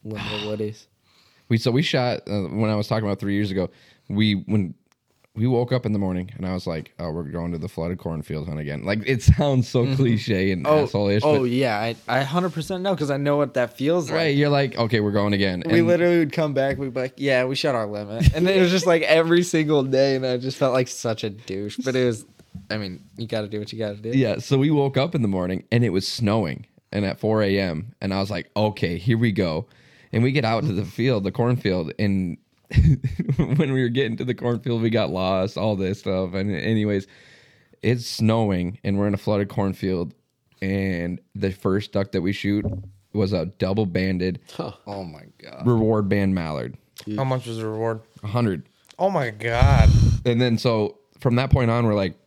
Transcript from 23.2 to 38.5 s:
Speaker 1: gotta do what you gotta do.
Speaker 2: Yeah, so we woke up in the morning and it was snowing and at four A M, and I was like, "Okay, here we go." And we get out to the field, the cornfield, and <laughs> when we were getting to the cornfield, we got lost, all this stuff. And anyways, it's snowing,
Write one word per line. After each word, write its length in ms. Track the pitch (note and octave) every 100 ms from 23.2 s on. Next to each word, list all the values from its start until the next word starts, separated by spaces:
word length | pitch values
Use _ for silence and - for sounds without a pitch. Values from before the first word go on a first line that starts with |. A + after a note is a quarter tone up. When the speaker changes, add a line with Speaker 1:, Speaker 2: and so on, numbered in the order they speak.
| A2+
Speaker 1:
gotta 220 | A2 G#2
do 100 | G#2
what 140 | G#2+
you 60 | A2
gotta 160 | G#2+ G2+
do. 140 | A2 C3
Speaker 2:
Yeah, 220 | A#2+ F#2+
so 180 | - C#3
we 140 | C#3+
woke 260 | D3+ C#3 C3+
up 180 | D#3 E3+
in 40 |
the 60 | A2
morning 360 | F#2+ F2+ F#2 -
and 120 | A#2
it 60 | A#2
was 160 | F2+ G2
snowing 560 | - G#2+ A2 E2+ C2 - _ _
and 120 | G2+
at 140 | G2+ -
four 240 | G#2 A2
A 160 | G2+ G2
M, 340 | F#2+ D#2 A2 -
and 140 | F#2+
I 60 | F#2+
was 100 | G2
like, 180 | F#2+ - G#2
"Okay, 400 | G#2+ G#2 F2+ F2
here 220 | F2+ A2+
we 140 | A#2
go." 340 | G2 F2+ D#2+ - _ _ _ _
And 100 | G#2+
we 80 | B2
get 120 | C#3 A2+
out 160 | A2+
to 100 | C3
the 120 | F#2+ F2+
field, 380 | - B2 A2+
the 80 | F#2+
cornfield, 600 | F#2+ A#2+ B2 G#2 F#2 E2 -
and 400 | G#2 G2 F2+ - _ _ _
<laughs> 680 | - D#3+ C3 C3 - - C3
when 360 | C#3 C3+ D3+
we 100 | C3
were 60 | B2
getting 280 | A#2+ B2+ A2+
to 80 |
the 100 | B2
cornfield, 480 | A#2+ A#2+ A#2 A#2+ A#2
we 80 | A2+
got 200 | A2+ F2
lost, 460 | F2+ F#2 F#2+ G2 -
all 200 | G#2+ G2+
this 240 | F#2+ G2
stuff. 340 | - F#2 F#2
And 160 | F#2+ G2+
anyways, 520 | F2 G#2+ A2 G#2+ G2+ F#2+ - - - _ _ _ _
it's 240 | A2 B2 A#2+
snowing, 720 | - A2 A2+ G#2+